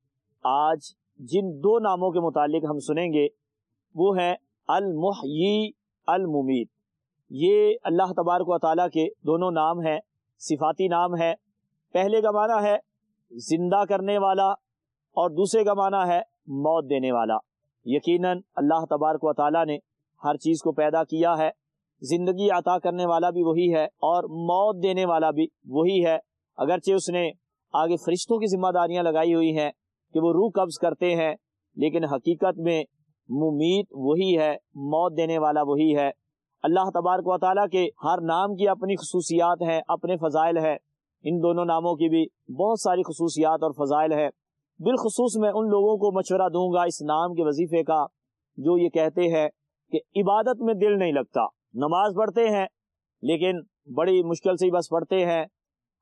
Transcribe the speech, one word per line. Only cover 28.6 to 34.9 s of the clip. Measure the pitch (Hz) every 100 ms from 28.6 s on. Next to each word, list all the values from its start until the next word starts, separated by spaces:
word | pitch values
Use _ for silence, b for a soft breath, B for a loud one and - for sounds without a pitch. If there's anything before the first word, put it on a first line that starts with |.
| 185
داریاں | 180 175 175
لگائی | 170 156 165
ہوئی | 165 160 156
ہیں | 147 - _ _ _
کہ | 160
وہ | 165
روح | 165 220
قبض | 196 185 160
کرتے | 170 151 180 170
ہیں، | 160 - _ _ _
لیکن | - 151 160
حقیقت | 156 139 151 170 190 165
میں | 170 165 147 _ _ _ -
ممیت | 127 160 147 160 196 196
وہی | 135 131 160 190 165
ہے، | 156 147 -
موت | 139 139